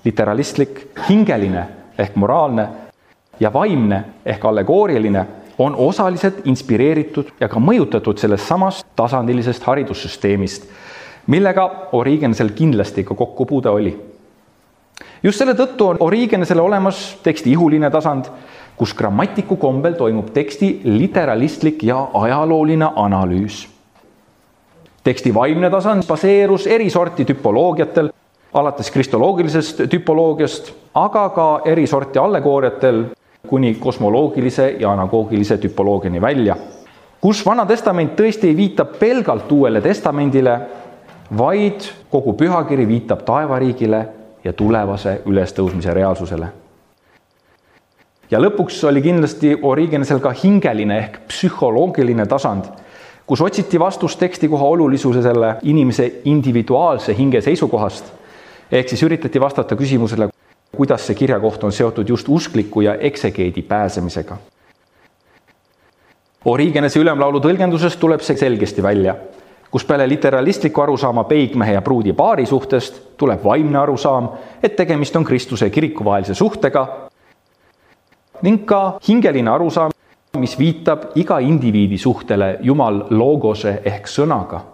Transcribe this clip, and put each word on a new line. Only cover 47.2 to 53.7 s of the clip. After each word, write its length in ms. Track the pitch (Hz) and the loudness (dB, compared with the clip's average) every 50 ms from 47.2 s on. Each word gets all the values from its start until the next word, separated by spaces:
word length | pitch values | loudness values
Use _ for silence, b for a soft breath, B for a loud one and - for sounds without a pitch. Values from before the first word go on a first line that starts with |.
| _ _ _ _ b b b b b b b b _ _ _ _ _ _ _ _ _ _ | _ _ _ _ b b b b b b b b _ _ _ _ _ _ _ _ _ _
Ja 60 | 113 110 151 | 0 2 2
lõpuks 400 | 208 202 - 175 - - - - | 2 2 0 -4 -4 -4 -2 0
oli 160 | 147 143 143 | 2 2 2
kindlasti 540 | 139 170 175 170 156 135 - - 151 147 147 - | 2 2 2 2 0 0 -2 0 0 0 0 2
Origenesel 580 | - 143 131 147 165 160 151 143 139 131 147 127 | 0 0 0 0 0 0 0 -2 0 0 -2 0
ka 160 | 127 135 123 - - | 0 -2 -2 2 2
hingeline 560 | 190 208 196 - 147 113 107 104 104 101 110 | 4 4 4 2 0 -2 0 -2 0 -2 -2
ehk 180 | 110 - - - - - | -4 -6 -12 -18 -16 -14
psühholoogiline 960 | - - - 175 - - 151 120 110 120 170 185 180 - 131 120 117 113 104 101 | -8 -4 -4 -4 -2 0 0 2 2 2 0 0 0 0 0 2 2 0 0 0
tasand, 380 | 139 135 - 131 101 98 92 - - B B B B B B B B B B - | 0 0 0 -2 -4 -4 -8 -10 -16 B B B B B B B B B B -4
kus 120 | 139 - | 0 0
otsiti 380 | 156 190 185 - 190 - | 0 0 0 -2 -2 0